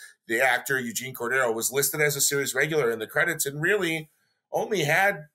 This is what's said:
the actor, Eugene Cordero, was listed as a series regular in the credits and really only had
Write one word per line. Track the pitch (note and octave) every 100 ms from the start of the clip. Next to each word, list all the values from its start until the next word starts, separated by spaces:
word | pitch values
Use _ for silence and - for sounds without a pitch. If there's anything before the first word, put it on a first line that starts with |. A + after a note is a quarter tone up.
| - _ -
the | A2+
actor, | B2+ B2 - C3
Eugene | A#2+ G2 B2+
Cordero, | - A#2+ C3 B2
was | A2+ A2
listed | C#3+ C3+ D#3
as | D3 C#3
a |
series | - C#3+ B2
regular | B2 D3+ D#3 A#2
in | A2+
the | G#2+
credits | D3 E3+ D#3 D#3+
and | D3
really | F3 G#3 E3 D#3+ D#3 _ _ _ _
only | E3 A#3 G3
had | D3 E3+ G3 E3 D3+